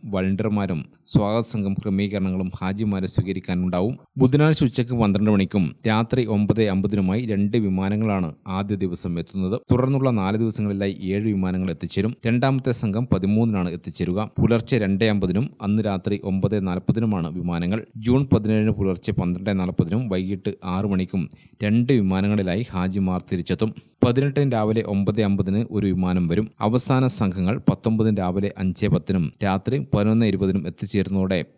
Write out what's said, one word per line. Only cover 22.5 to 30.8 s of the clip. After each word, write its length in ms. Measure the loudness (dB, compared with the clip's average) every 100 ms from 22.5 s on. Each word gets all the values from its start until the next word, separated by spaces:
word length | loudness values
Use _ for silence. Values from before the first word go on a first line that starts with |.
| -2 -2
ഹാജിമാർ 500 | -2 -2 0 -2 -2 -4
തിരിച്ചെത്തും. 420 | -6 -2 -2 -2 -4 _ _
പതിനെട്ടിന് 480 | 0 2 0 0 0
രാവിലെ 280 | 0 0 0 0
ഒമ്പത് 280 | -2 0 0 0
അമ്പതിന് 340 | 0 0 -2 -2 -2
ഒരു 100 | 0
വിമാനം 320 | 0 0 0 0
വരും. 160 | 0 -4 _ 0
അവസാന 420 | 0 0 0 0 0
സംഘങ്ങൾ 400 | -4 0 -2 0 0
പത്തൊമ്പതിന് 500 | 0 0 2 2 2
രാവിലെ 280 | 0 0 -2 -2
അഞ്ചേ 260 | -4 -2 0
പത്തിനും 320 | 0 0 0 0 -2
രാത്രി 320 | -2 -2 -2 -4 0
പതിനൊന്ന് 340 | 2 4 4 2
ഇരുപതിനും 320 | 2 0 0 -4
എത്തിച്ചേരുന്നതോടെ 680 | -8